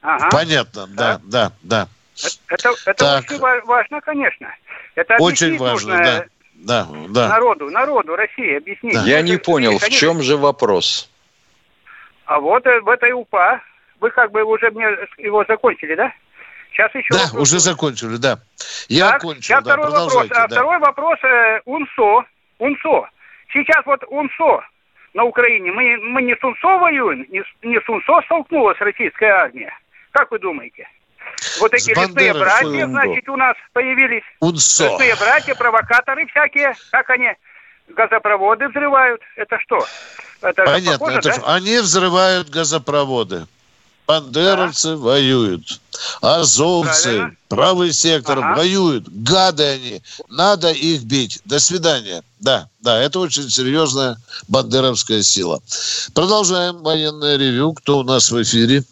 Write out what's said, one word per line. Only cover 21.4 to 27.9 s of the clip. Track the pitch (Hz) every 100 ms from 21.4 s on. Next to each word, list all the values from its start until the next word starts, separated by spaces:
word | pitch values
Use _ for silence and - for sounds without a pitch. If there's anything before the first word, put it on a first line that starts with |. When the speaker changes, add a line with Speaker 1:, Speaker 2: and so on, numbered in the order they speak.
| 226 220 -
Speaker 1:
унсо. | 294 277 - 214 220 247 _ _ _
унсо. | 247 277 320 220 - _ - - _
Сейчас | 277 285 311 269
вот | 277 -
унсо | 277 285 - 320 139 - _ _ _ _
на | 190
Украине. | 240 233 240 226 180
Мы, | 202 247 240
мы | 220 254
не | 247
с | 240
унсо | 269 226 349 370
воюем, | 349 285 226 143 -
не | 190
с, | 196 _
не | 233 233
с |
унсо | -